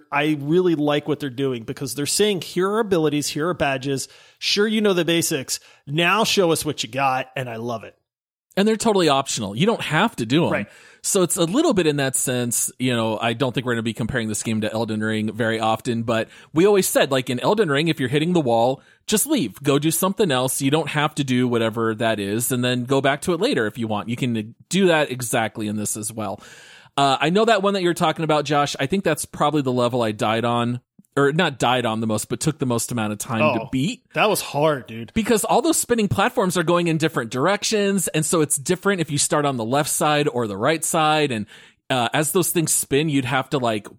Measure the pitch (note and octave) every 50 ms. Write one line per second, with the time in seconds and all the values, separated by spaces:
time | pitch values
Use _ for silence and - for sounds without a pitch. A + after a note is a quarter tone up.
0 | - - - C#3+ D3 D#3 D#3 C#3+ C3+ C#3+ D#3+ F3+ F#3 F3+ E3 C#3+ D3 D3 D3 D3+
1 | D3 - D3 - D3 C#3 B2 A#2 C#3 C3+ B2+ A#2 A2+ - C3+ - C#3+ B2+ G#2+ C#3
2 | D3 C#3+ - - G3+ G#3+ G3+ E3+ D3 - - F3 F#3 G3 G#3 A3 A#3 G3+ F#3+ E3
3 | D#3 D3+ C#3 D3 C#3 - - D3+ D3 F3+ F3 - D#3 C#3+ C3+ C3+ B2+ C#3+ C#3 C3
4 | - - - - - - _ - - - - G3+ G#3 A3+ G#3+ A3 G#3 G#3 F#3+ F3
5 | E3 D#3+ E3+ E3+ D#3 - E3 C#3 B2+ - - - _ - - _ - - C#3+ D#3
6 | E3+ F3 F#3+ G#3+ A3+ - - G#3 F#3+ E3+ D#3+ - - D#3 C3+ - - - A#2 C3
7 | C#3 C3+ C3 C3 C3+ - - C#3 B2+ B2 A#2 A2 A2+ A#2+ A#2+ A2 G#2 G2 - _
8 | _ _ _ _ _ _ _ _ _ _ - - G3+ G#3+ A3 G#3+ - A#3 G#3 F#3+
9 | F3 D#3 C#3 C3+ C3+ - - - A2 F#2+ G2+ A2+ C3+ A3 - - - - D3 D#3
10 | G3 - - - B2 G#2+ B2+ D#3+ E3 A2 D#3 C#3 G#2 - - - - - - _
11 | - - - G3+ F3+ E3+ - F#3+ E3+ D#3+ F#3 C#4 E4 F4 B3 F3+ E3+ D#3 C#3+ C#3+
12 | C#3 C3+ B2+ - - - B2 B2 B2 A#2+ A2+ - - - - - B2 B2+ B2 A#2
13 | A2+ A2 A2 G#2 A2 A#2 A#2 A#2 C3+ B2+ A2+ C#3+ A#2 B2 A#2+ A2+ A2 A#2 G#2+ -
14 | B2 G#2 - B2+ A2+ G#2+ G#2+ - - A#2+ A2 A2 G#2+ G#2+ - A2 A#2 A2 A2 G#2+
15 | G#2+ A2 A2 G#2+ G#2+ A2 G2 A2 A#2+ A2 A2+ A2 A2+ A2 A2 A2 - B2+ A#2 A#2
16 | A#2 A#2 A#2 A2+ A2 - - - - - - D3+ F3 G#3 G#3 G3 F#3+ - - -
17 | G3 C#3 C3+ C3 B2 - B2+ B2 B2 D3+ F3 G#3+ G#3+ D#3+ C#3 C#3 D#3+ E3+ D3+ -
18 | C3+ A#2+ C#3+ D3+ D#3 E3+ F3+ E3+ D3+ A#2+ A#2 A2+ A2+ B2+ C3 - - _ _ _
19 | _ - G#3+ G#3+ - C#4 D#4+ B3+ D3+ G#2 F#2+ - C#3 C#3+ C#3 C#3+ C#3+ D#3+ D#3+ -
20 | - F#3 G3 - A3+ F3 - - B2+ C3 - - C#3 C3+ C#3+ D#3+ D3+ C#3 - D3+
21 | D3 D3+ - - C#3+ B2+ B2+ B2 B2+ B2 A#2+ A#2 A2+ A2+ G#2+ A#2+ A2+ A2+ A2 G#2
22 | A#2 A2+ A2 G#2 G2+ G2 G2+ A#2 A#2+ - C3+ B2 B2 B2 B2 B2+ B2 B2 C#3 C3+
23 | C3 C#3 C#3 D3 - - F3 D#3+ G3+ C#4 C#4 C#3 A2+ G#2 - - A#2 G#2+ G#2+ G#2
24 | F#2 G2+ A#2+ A#2+ C3+ B2 A#2 A2+ G#2+ A2+ A#2+ _ - - - F#3 G3+ F3 E3 D#3
25 | D3 C3+ B2+ B2+ B2 A2+ - B2 A2+ G#2+ - - G#2+ G#2 G#2+ G#2+ G#2 - - A2+
26 | G#2+ - A2+ A#2 G#2+ G2 G2+ - - - - - - - - - - - - -
27 | C#3 A#2 A#2+ B2+ C#3 D#3 F3 G#3 A3+ A3 A3+ G3+ F#3+ G3+ G3 G3 F3+ F3 E3 -
28 | F3 D#3+ D#3 - E3 D3+ D#3 D3+ C#3+ C3+ D3+ C#3+ C#3+ C#3+ - - C#3 C3+ F#3 G3
29 | - F3 D#3 - - - - - E3 D3 D3 D3+ C3+ C3 B2+ B2 A#2+ A#2+ B2 B2+
30 | A#2 A2 G#2+ G2+ B2 G#2+ A2+ A2+ A#2 A#2+ A#2+ A#2+ A#2+ A#2+ A#2+ A#2+ _ _ _ _
31 | - _ - - C#3+ C#3 D3 D#3+ F#3 D#3+ C3+ A2 - A#2+ B2+ B2+ A#2+ A2+ A2 A2+
32 | A#2 A2 G#2+ A2 - - - - - D#3+ D3 - C#3+ B2+ A#2 A#2 - - B2+ A#2+
33 | A2 G#2+ G#2 G2+ - - B2 A2+ D3+ D#3 C3 A2+ A2+ - - C3 C3 F#3+ B3+ -
34 | _ _ - D#3 F3 G#3+ F#3+ - - - - C#3+ D3 D#3+ D3+ C3 A2+ - A2 A2+
35 | A2+ G#2+ - A3 A3 G#3+ A#3+ G#3 - - E3+ G#3+ C#4+ E4 D#4+ - - - A#3+ A#3
36 | G#3+ F#3+ - G3 G3 A#3+ - - G#3 F3+ - F3+ E3+ D#3 F3 F3 F3 E3+ D#3+ D#3+
37 | D#3 D#3 - D#3 B2 A#2 - B2+ C3+ F3 G3+ G3+ - - A3+ G#3 G3+ G3 G3 G3
38 | E3+ - - D#3 D#3+ - - E3+ D3+ C#3+ - - C3 - F#3 F3+ - G3 G3+ F3+
39 | D#3+ - D3 C#3+ - - E3+ D3+ D3 C#3+ C3+ A#2+ A2 A2 B2+ C#3+ D#3 - - -
40 | F3 D3+ D3+ D3 D3 C#3+ - B2 A#2+ G#2+ G2 F#2+ A2 C#3 E3 D#3+ D#3+ - - E3
41 | D#3 D3+ D#3 D#3 D3+ C#3+ B2 A2 G2+ - - - - - _ _ _ - C3+ B2+
42 | A#2+ A#2 - C#3 D#3 C#3+ - F#3+ E3 - - F3+ D#3 - - - - - C#3 C3+
43 | D#3+ E3 C#3+ C#3 C3 A#2+ C3+ C3 C3 - - C#3+ B2 A#2 A2 G#2+ G#2 - -